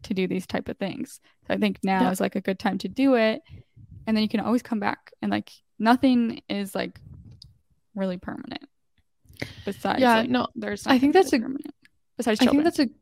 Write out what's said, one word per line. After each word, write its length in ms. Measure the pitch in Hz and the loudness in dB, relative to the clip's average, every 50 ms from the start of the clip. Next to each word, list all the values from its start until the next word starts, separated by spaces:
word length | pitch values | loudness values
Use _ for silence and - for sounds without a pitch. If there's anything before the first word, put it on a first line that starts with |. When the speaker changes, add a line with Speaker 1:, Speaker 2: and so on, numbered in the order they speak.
| - | -8
Speaker 1:
to 100 | - 214 | -6 -4
do 140 | 185 185 175 | -2 -2 -2
these 200 | 185 185 185 - | -2 -4 -6 -4
type 220 | - 190 - - | -6 -6 -6 -6
of 80 | - - | -8 -8
things. 420 | 202 190 - - - - - - _ _ _ _ _ - | -8 -8 -6 -8 -10 -12 -12 -20 _ _ _ _ _ -4
So 60 | 196 | -2
I 40 | 196 | 0
think 220 | 208 208 190 - - | 0 0 0 -2 -2
now 160 | 196 190 190 | 0 2 2
Speaker 2:
Yeah. 120 | 190 185 | 2 2
Speaker 1:
is, 100 | 185 - | 2 0
like, 140 | 196 196 - 202 | -2 -2 -2 -4
a 40 | |
good 180 | 190 - 190 - | -4 -4 -6 -2
time 180 | - 202 190 196 | -2 -4 -4 -2
to 80 | - 196 | -6 -8
do 280 | 190 - 269 269 262 | -2 2 4 4 4
it. 260 | 233 220 220 220 277 - _ - - - _ _ - - - - - - - | 4 4 2 0 -2 -8 _ -20 -20 -20 _ _ -20 -20 -20 -20 -14 -4 -2
And 80 | 220 | 0
then 60 | 214 214 | 0 0
you 60 | 208 | 0
can 100 | - 214 | -2 -2
always 220 | - - 226 247 - | 0 0 0 -2 -2
come 160 | - 240 214 | -2 -6 -4
back 320 | 202 202 - - _ - - _ | -2 -4 -6 -6 _ -20 -14 _
and, 80 | - 208 | -6 -4
like, 200 | 202 208 208 - - _ _ _ _ _ | -4 -4 -4 -8 -16 _ _ _ _ _
nothing 640 | 208 220 247 254 - 269 254 240 233 226 - - - _ | 2 2 4 4 4 4 4 4 2 -2 -4 -8 -10 _
is, 240 | 202 202 202 190 - | -6 -6 -6 -6 -6
like, 260 | 190 - 175 190 - - - - - - - - - - - _ _ _ _ _ _ _ _ _ | -6 -6 -6 -8 -14 -20 -20 -20 -20 -20 -20 -20 -20 -20 -20 _ _ _ _ _ _ _ _ _
really 220 | 202 190 190 180 185 | -6 -6 -6 -6 -6
permanent. 480 | - - - - - - - - - _ _ _ _ _ _ _ _ _ _ _ _ _ - _ - - - - - | -10 -12 -12 -12 -14 -14 -14 -14 -16 _ _ _ _ _ _ _ _ _ _ _ _ _ -16 _ -14 -14 -14 -12 -10
Besides, 340 | - 196 - - 196 - - | -10 -10 -6 -4 -2 0 2
Speaker 2:
Yeah, 160 | 262 240 233 | 4 4 4
Speaker 1:
like, 140 | 220 233 247 | 4 2 2
Speaker 2:
no, 180 | 247 247 - - - | 0 0 -2 -2 -6
Speaker 1:
there's 300 | - 214 208 208 202 - - | -8 -8 -8 -8 -8 0 2
Speaker 2:
I 100 | 262 254 | 2 4
think 140 | 262 285 302 | 4 6 6
Speaker 1:
nothing 100 | 370 370 | 6 6
Speaker 2:
that's 100 | 370 - | 6 2
Speaker 1:
really 80 | 262 | 0
Speaker 2:
a 0 | |
Speaker 1:
permanent 340 | 220 262 269 285 - - - - _ _ _ _ _ _ _ - | 0 -2 -6 -8 -10 -12 -16 -18 _ _ _ _ _ _ _ -6
besides 220 | 233 247 214 214 | -2 -2 2 4
Speaker 2:
I 80 | 262 240 | 4 4
think 160 | 269 285 302 | 4 4 2
Speaker 1:
children. 0 | |
Speaker 2:
that's 160 | 339 330 - | 2 2 0
a, 100 | 294 226 - _ | -2 -2 -2 _